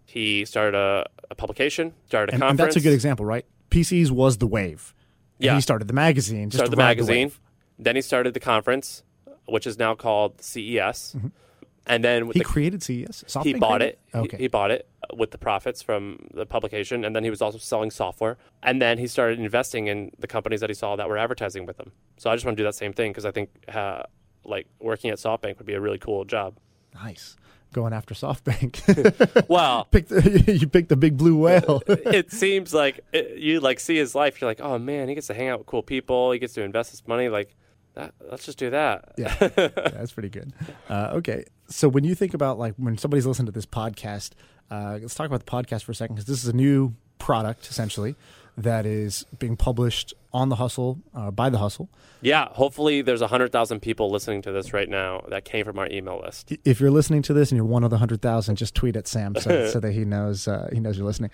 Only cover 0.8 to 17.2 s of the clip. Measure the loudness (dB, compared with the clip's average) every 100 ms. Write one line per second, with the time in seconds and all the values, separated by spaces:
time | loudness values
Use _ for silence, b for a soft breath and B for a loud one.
0.8 | 2 0 -2 -12 -18 -10 -10 -2 -2 0
1.8 | -6 -8 -4 -2 0 2 2 4 4 4
2.8 | 4 4 2 -2 -2 -4 -6 _ 2 2
3.8 | 4 4 4 6 4 4 0 0 -2 -6
4.8 | -18 _ _ _ _ 0 2 4 4 0
5.8 | 0 2 4 4 0 -4 -2 0 2 6
6.8 | 6 6 4 2 2 -4 _ _ _ _
7.8 | 0 0 0 0 0 -2 0 2 2 -2
8.8 | -2 -16 _ _ -20 -20 -4 -4 -2 -2
9.8 | -2 0 0 2 0 -2 -14 -10 -4 0
10.8 | 0 -4 -10 -10 -10 b b b -20 _
11.8 | -2 2 4 2 2 0 2 0 0 -2
12.8 | -6 -8 -8 -14 -8 -4 -2 2 2 2
13.8 | 0 -4 _ -4 -4 -4 -2 0 0 -2
14.8 | -4 _ -14 -4 -4 -4 -4 -2 -4 -8
15.8 | -4 -4 -4 -14 -16 -12 -6 -6 -4 -6
16.8 | -6 -4 -4 -2